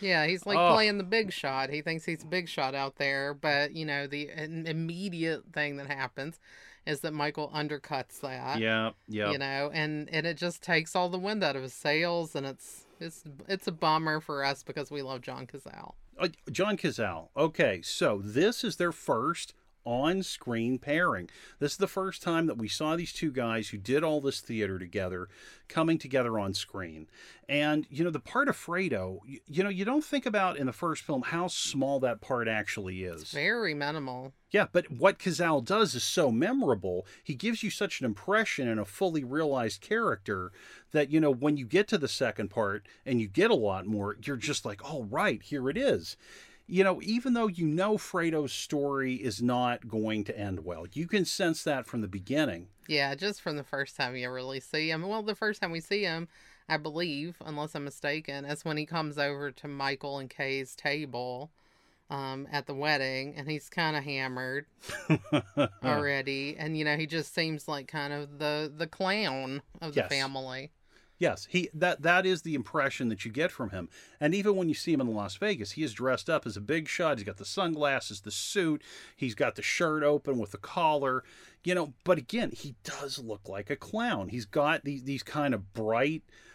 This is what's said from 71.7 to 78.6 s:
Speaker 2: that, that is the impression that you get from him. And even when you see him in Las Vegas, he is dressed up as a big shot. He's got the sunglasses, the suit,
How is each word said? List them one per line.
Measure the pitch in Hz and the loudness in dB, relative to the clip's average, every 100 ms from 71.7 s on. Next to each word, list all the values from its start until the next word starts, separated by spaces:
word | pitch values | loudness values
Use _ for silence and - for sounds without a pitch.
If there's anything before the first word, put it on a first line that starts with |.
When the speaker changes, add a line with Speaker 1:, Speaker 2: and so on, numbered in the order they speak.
Speaker 2:
that, | 156 175 156 | 2 2 2
that | 160 180 185 | 4 6 4
is | 180 | 0
the | 165 143 | 0 -4
impression | 110 156 135 - 120 | -2 0 0 0 -2
that | 104 | -2
you | 117 | -4
get | 113 170 | -2 -2
from | - 107 | -2 -6
him. | 95 85 - - - | -6 -10 -14 -18 -2
And | 151 | 2
even | 196 202 190 | 2 4 4
when | 165 | 2
you | |
see | 147 180 | 0 2
him | 147 | 2
in | 123 | 2
Las | 107 101 - | 0 -4 -2
Vegas, | 208 160 95 | -2 -2 -4
he | - | -4
is | 147 | -4
dressed | 104 127 131 - | 0 0 0 2
up | 156 | 0
as | 123 101 | 0 -6
a | |
big | 104 160 156 | 0 0 0
shot. | - 165 123 | 0 0 0
He's | 101 | -4
got | - | -8
the | |
sunglasses, | - - 175 156 143 131 - 98 | -6 0 0 2 2 2 -2 -10
the | 107 | -8
suit, | - - 202 | -6 -2 0